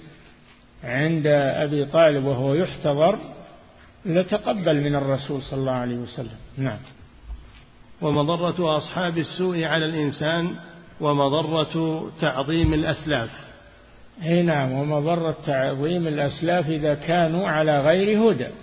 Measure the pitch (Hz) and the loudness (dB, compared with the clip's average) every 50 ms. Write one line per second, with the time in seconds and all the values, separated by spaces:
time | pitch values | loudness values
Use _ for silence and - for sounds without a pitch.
0 | - - - - - - - - - - - - - - - - - 123 120 131 | -20 -20 -20 -20 -20 -20 -20 -20 -20 -20 -20 -20 -20 -20 -20 -14 -8 -4 -2 0
1 | 151 160 170 160 147 151 147 143 139 135 - - 151 143 151 147 139 143 143 165 | 2 2 2 2 4 4 4 4 4 2 2 0 0 0 0 0 0 2 4 6
2 | 165 156 147 139 135 139 135 123 131 139 139 160 185 - - - - 151 143 143 | 6 6 6 4 2 0 0 0 2 2 2 2 0 0 -4 -4 -2 0 2 4
3 | 156 180 214 - - - - - - - - - - - - - - - - - | 4 4 4 2 -4 -12 -16 -18 -20 -20 -20 -20 -20 -20 -20 -20 -20 -20 -20 -10
4 | - 196 160 180 185 185 208 208 - - 233 202 175 160 156 143 143 147 143 143 | -4 0 0 2 2 2 -2 -2 -2 -2 -2 0 2 2 2 2 2 0 0 0
5 | 139 135 135 131 - - 147 135 139 - 139 135 135 131 127 127 123 123 120 120 | 0 0 -2 -2 -2 -4 -6 -6 -6 -6 -4 -4 -2 -2 -2 -2 -2 -4 -4 -6
6 | 120 113 - - 123 113 110 110 - - - 131 135 131 107 101 - - - - | -6 -8 -8 -10 -10 -10 -12 -16 -18 -14 -8 -6 -4 -4 -4 -6 -12 -18 -20 -20
7 | - - - - - - - - - - - - - - - - - - - - | -20 -20 -20 -20 -16 -14 -14 -14 -16 -20 -20 -20 -20 -20 -20 -20 -20 -20 -12 -4
8 | 170 151 147 147 143 151 170 165 175 175 160 180 175 160 151 151 147 - - 180 | -2 0 2 2 2 0 0 0 -2 -2 -2 -2 0 0 0 0 -2 -4 -6 -4
9 | 185 175 165 165 151 - - - 185 185 180 170 160 151 151 160 156 160 165 156 | -4 -2 -2 -2 -4 -4 -2 -2 -2 -2 0 -2 -2 0 0 0 0 0 -2 -2
10 | 151 143 139 - 156 151 165 170 170 180 170 - - - - - - - - - | -2 -2 -2 -2 -2 0 0 0 -2 -2 -4 -8 -12 -18 -20 -20 -20 -20 -10 -4
11 | 160 147 147 143 139 139 143 160 156 151 160 160 151 - - 165 160 160 160 160 | 0 0 2 4 2 2 2 0 0 0 0 0 0 0 -2 -2 -2 -2 -2 -4
12 | - - - - 170 147 127 131 135 139 165 165 165 156 156 151 156 156 147 - | -6 -8 -6 -2 -2 -2 0 -2 -2 0 0 2 2 2 2 2 0 0 -2 -4
13 | - 156 147 127 113 113 - - - - - - - - - - - - - - | -2 -2 -2 -2 -2 -4 -8 -14 -20 -20 -20 -20 -20 -20 -20 -20 -20 -20 -20 -20
14 | - - - - 170 160 170 175 175 170 156 143 135 131 131 135 143 151 151 147 | -20 -20 -16 -8 -2 0 2 2 4 2 2 0 0 0 0 -2 -2 0 0 0
15 | 143 160 170 170 165 160 151 - - 160 139 131 131 139 139 131 143 160 175 180 | 0 0 0 0 0 -2 -4 -4 -4 -2 0 0 0 0 -2 -2 -2 0 0 0
16 | 170 160 147 147 143 139 139 - 160 165 175 180 156 147 160 151 147 151 147 151 | 0 -2 -2 -2 -2 -2 -2 -2 0 0 2 2 0 0 -2 0 2 0 0 0
17 | - - 165 175 170 160 160 180 202 185 156 156 156 156 147 143 135 156 170 190 | 0 0 2 2 2 2 2 0 0 0 0 2 2 4 4 4 4 4 4 4
18 | 196 208 214 208 226 226 185 123 123 - - - | 4 2 2 4 4 4 4 2 -2 -8 -8 -14